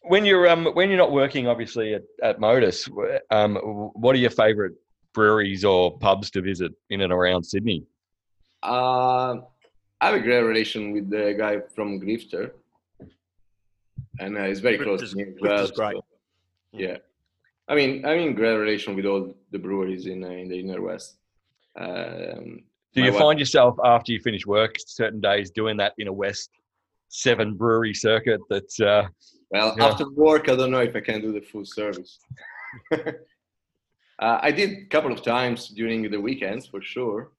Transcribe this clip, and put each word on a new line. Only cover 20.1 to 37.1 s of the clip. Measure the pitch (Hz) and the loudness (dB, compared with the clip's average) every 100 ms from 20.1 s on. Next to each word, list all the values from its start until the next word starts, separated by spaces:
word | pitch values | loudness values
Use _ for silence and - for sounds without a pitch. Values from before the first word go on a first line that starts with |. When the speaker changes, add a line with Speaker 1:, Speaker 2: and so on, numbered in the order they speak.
| 92 | -10
Speaker 2:
uh, | 92 | -12
in | 90 92 | -12 -10
the | 90 | -10
Inner | 95 92 | -8 -8
West. | 92 92 - _ _ _ _ _ _ - | -8 -10 -14 _ _ _ _ _ _ -14
Um, | 92 92 85 85 87 82 82 80 _ _ _ | -10 -8 -10 -10 -12 -12 -14 -18 _ _ _
Speaker 1:
Do | 131 | 0
Speaker 2:
my | 127 | 2
Speaker 1:
you | |
Speaker 2:
wife | 110 | 6
Speaker 1:
find | 151 151 | 4 4
yourself, | 139 147 123 123 | 4 6 6 6
after | 123 117 120 | 4 4 2
you | 110 | -4
finish | 120 101 | -4 -6
work, | 98 104 110 - | 0 2 2 -2
certain | - - 110 107 | -14 -4 -4 0
days | 101 104 92 | 0 0 -2
doing | 110 110 104 | -4 -2 0
that | 101 - | -2 -2
Inner | 101 | -8
West | 98 98 101 - _ _ _ _ _ _ | -4 -6 -6 -14 _ _ _ _ _ _
seven | - 131 113 107 | -2 2 2 0
brewery | 95 113 113 113 | 0 2 2 0
circuit | 101 110 110 117 107 - | 0 2 2 2 -2 -2
that, | 98 - - | -6 -6 0
uh, | 104 104 95 _ _ _ _ | 4 4 2 _ _ _ _
Speaker 2:
Well, | 98 110 110 | 0 0 4
Speaker 1:
yeah. | |
Speaker 2:
after | 113 104 143 | 2 2 -4
work, | 139 156 151 151 | 4 6 6 4
I | |
don't | 127 131 | 2 2
know | 127 | 2
if | 120 | 0
I | 107 | -2
can | 104 110 | -6 -4
do | 107 | -6
the | 104 | -8
full | - 107 | -10 -14
service. | 98 - 107 90 90 _ _ - - - - 123 _ | -12 -8 -8 -8 -14 _ _ -20 -20 -20 -20 -20 _
<laughs> | 156 156 156 _ _ _ _ _ _ _ _ _ - | -6 -6 -12 _ _ _ _ _ _ _ _ _ -4
Uh, | 110 117 | 0 2
I | - | 0
did | 160 196 | 0 -2
a | - | -4
couple | - 151 147 | -2 0 0
of | 110 | -4
times | 120 120 123 117 - | -2 0 -2 -4 -8
during | 107 113 113 107 | -8 -4 -4 -4
the | 104 | -4
weekends, | 107 135 95 113 | -6 -6 -6 -8
for | - 98 | -12 -14
sure. | - 120 123 | -10 -6 -6